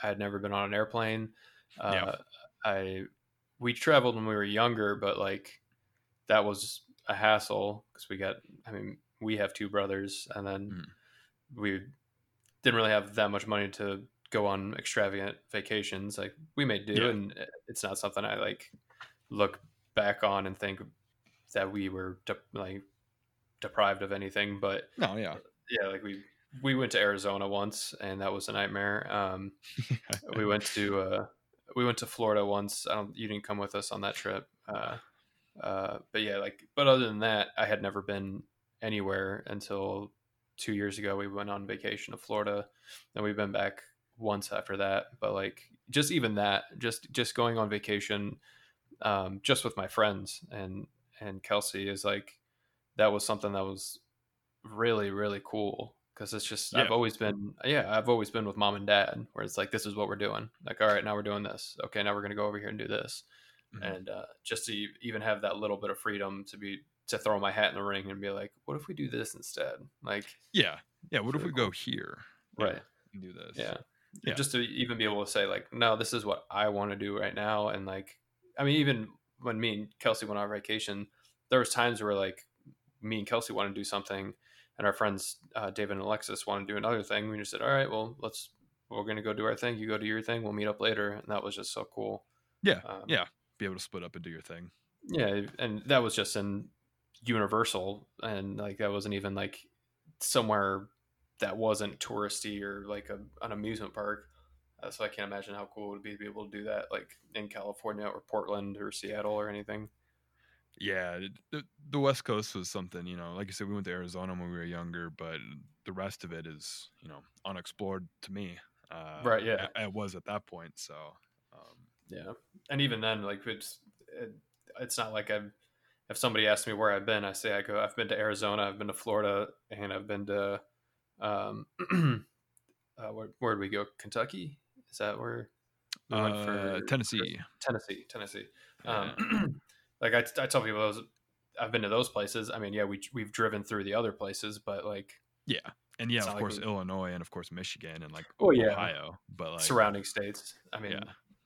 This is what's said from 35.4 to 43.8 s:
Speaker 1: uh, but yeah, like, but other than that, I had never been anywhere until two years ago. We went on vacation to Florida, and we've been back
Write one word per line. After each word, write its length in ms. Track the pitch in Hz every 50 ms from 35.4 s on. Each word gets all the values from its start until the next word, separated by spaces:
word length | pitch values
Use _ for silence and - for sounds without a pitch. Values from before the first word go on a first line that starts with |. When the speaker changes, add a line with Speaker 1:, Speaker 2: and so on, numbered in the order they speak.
| _ _ _ -
Speaker 1:
uh, 400 | - - 98 95 98 - - - - _
but 100 | - 110
yeah, 160 | 107 104 98 101
like, 300 | 98 104 - - - - -
but 120 | 143 139 135
other 180 | 131 131 123
than 140 | 110 107 104
that, 280 | 110 110 107 104 98 - - -
I 80 | 110
had 160 | 104 107 104
never 200 | 101 98 95 101
been 420 | 98 104 101 98 98 95 98 104 - _ _ _ _ _ _ -
anywhere 640 | 113 110 107 104 98 98 98 98 98 95 101 - -
until 680 | - 104 101 - - 101 98 98 98 98 98 104 - _ _ _ _ _ _ _ _ _ -
two 160 | - 117 107
years 240 | 101 101 101 98 107
ago. 180 | 101 98 98
We 120 | 98 101 101
went 220 | 98 101 101 101
on 160 | 101 101 98
vacation 460 | 101 104 101 - 107 107 104 - -
to 60 | 101 -
Florida, 500 | - - 107 104 104 104 101 101 101 - _ _ _ - - - - _ -
and 100 | 110 104
we've 120 | 104 101
been 160 | 107 104 101
back 300 | 101 101 98 98 98 -